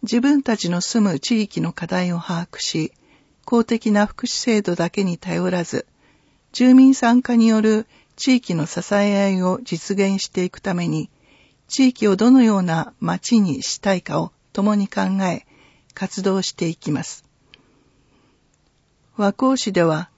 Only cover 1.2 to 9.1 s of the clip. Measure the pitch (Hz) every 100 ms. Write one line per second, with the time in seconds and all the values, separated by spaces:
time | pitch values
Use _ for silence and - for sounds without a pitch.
1.2 | - 226 208 - 165 - 170 185 180 175
2.2 | 165 170 175 - - 160 156 _ _ _
3.2 | _ _ - 233 226 226 220 208 208 -
4.2 | 247 - - 214 202 175 170 - 196 175
5.2 | 185 170 180 180 170 - - _ _ _
6.2 | _ _ _ - 254 254 262 269 247 240
7.2 | 254 240 226 220 214 214 220 _ _ _
8.2 | - 254 - 170 151 - 180 202 202